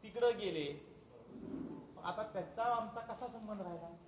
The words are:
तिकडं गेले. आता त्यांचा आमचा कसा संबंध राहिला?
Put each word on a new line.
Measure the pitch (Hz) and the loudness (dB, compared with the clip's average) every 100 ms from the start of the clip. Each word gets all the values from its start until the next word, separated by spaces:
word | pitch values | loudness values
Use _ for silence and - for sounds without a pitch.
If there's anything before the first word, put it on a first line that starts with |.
तिकडं | 214 220 240 214 | -4 6 8 8
गेले. | 202 160 143 147 - - - - - - - - - - - - | 4 2 0 -2 -10 -16 -18 -18 -14 -10 -6 -4 -4 -6 -10 -6
आता | 175 180 214 | -4 -2 -2
त्यांचा | 190 170 - | -2 -4 2
आमचा | 240 233 214 233 | 4 4 2 -4
कसा | 226 214 247 | -6 -6 -6
संबंध | 226 214 208 | -6 -6 -4
राहिला? | 180 170 170 170 | -4 -6 -8 -12